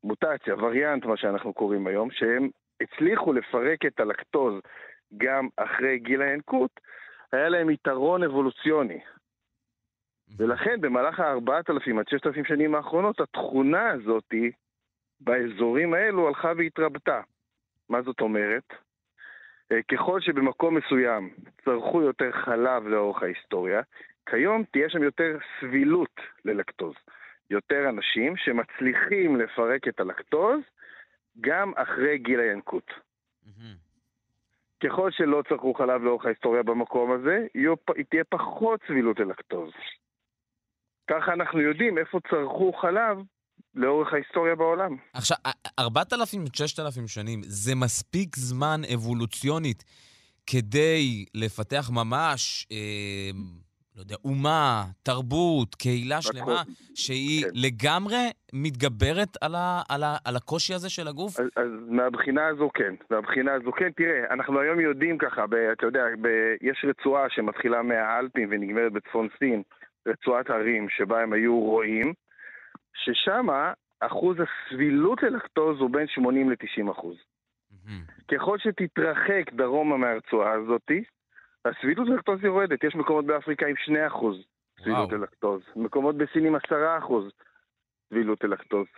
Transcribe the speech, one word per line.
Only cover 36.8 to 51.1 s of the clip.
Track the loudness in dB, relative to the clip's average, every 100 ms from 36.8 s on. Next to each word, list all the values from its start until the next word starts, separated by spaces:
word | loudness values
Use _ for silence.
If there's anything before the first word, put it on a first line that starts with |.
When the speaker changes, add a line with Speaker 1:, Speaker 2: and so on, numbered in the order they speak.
| 0 0 0
Speaker 1:
הזה, | 0 2 0 -2 0
יהיו | 2 2 -2
פ-, | -4 0
תהיה | 0
פחות | 0 -2 -4 0 0 0 0
סבילות | 2 2 2
ללקטוז. | -2 -4 -8 -8 -8 -14 -18 -18 _ _ _ _ _ _ _ _ _ _ -2
ככה | -2 0
אנחנו | -2 0 2
יודעים | 2 2 0 0
איפה | -2 -4 -2
צרכו | -2 -2 0 0
חלב | 2 0 2 0 -2 -8 _ _ _ _ -2
לאורך | 2 2 2
ההיסטוריה | -2 -2 0 0 2
בעולם. | 0 0 -2 -6 _
Speaker 2:
עכשיו, | -6 -2 0 -2 -6 -10 -4
ארבעת | 0 0 0
אלפים | -2 -2 -4 -6
ששת | -4 -4 -4
אלפים | -8 -8 -10
שנים, | -8 -8 -8
זה | -8 -6 -2 0
מספיק | 0 0 -4 -4 -4 -6
זמן | -6 -2 0 -2 -2
אבולוציונית | -4 -2 -2 -2 -2 -2 0 -2 -4 -8 _ -20 _ _ _ -2
כדי | -2 0 2 4 4 2